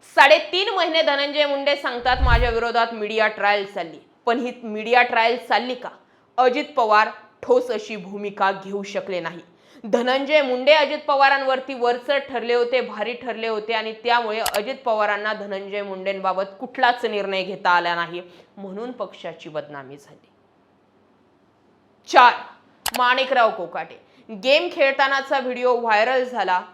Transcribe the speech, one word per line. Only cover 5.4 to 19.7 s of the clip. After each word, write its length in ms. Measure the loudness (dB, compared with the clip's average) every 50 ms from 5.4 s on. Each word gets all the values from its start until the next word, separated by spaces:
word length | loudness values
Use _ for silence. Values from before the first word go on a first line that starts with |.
| -2 -2
चालली 260 | -2 -2 -2 -4 -8
का? 140 | -8 -10 -16 -16 -16 _ _ _ _ _ _ _ 2
अजित 260 | 2 2 2 0 -6 -4 -2
पवार 320 | -2 2 4 4 4 4 2 -2 -12 -20 -20 _ _
ठोस 280 | 0 2 2 2 2 0
अशी 260 | -6 -6 -6 -8 -12
भूमिका 560 | -12 -12 -12 -12 -10 -10 -10 -4 0 0 0 0 -2 -8
घेऊ 180 | -8 -8 -8
शकले 380 | -8 -6 -8 -8 -6 -6 -6 -6
नाही. 200 | -6 -8 -10 -12 -20 _ _ _ _ _ _ -16 -6
धनंजय 580 | -2 0 0 2 2 0 0 2 4 4 4
मुंडे 300 | 4 4 0 2 6 6
अजित 260 | 6 6 6 2 -2 -4 -2
पवारांवरती 680 | 0 4 4 6 6 4 4 2 0 0 -2 -2 -8 -6
वरचढ 440 | -2 0 0 0 0 -2 -2 -2 -2
ठरले 360 | -2 -4 -8 -6 -2 0 2
होते, 260 | 2 2 2 0 -2
भारी 320 | -2 -2 -6 -6 -6 -6
ठरले 360 | -6 -8 -8 -8 -8 -6 -4 -4
होते 240 | -4 -4 -4 -2
आणि 200 | -4 -2 -2 -4
त्यामुळे 480 | -10 -6 0 2 2 2 2 0 -4 -2
अजित 340 | -2 -2 -2 -2 -4 -4 -8 -6 -2
पवारांना 480 | -2 0 0 2 0 0 -2 -2 -6
धनंजय 500 | -6 -6 -8 -8 -8 -8 -8 -8 -8 -8
मुंडेंबाबत 600 | -6 -6 -8 -6 -4 -4 -4 -2 -2 -2 -2 -2 -4 -6 -8 -14
कुठलाच 440 | -14 -12 -2 2 2 2 2 2 -4
निर्णय 380 | -4 -4 -4 -4 -2 -4 -4
घेता 280 | -4 -6 -8 -4 0 2
आला 240 | 2 2 2 0 -2
नाही, 280 | -2 -4 -6 -8 -12 -14 -14 -20 -20 -20 _ _
म्हणून 360 | -16 -14 -12 -10 -10 -10 -10
पक्षाची 560 | -8 -10 -10 -12 -12 -12 -12 -12 -12 -12 -16 -10
बदनामी 480 | -10 -10 -10 -10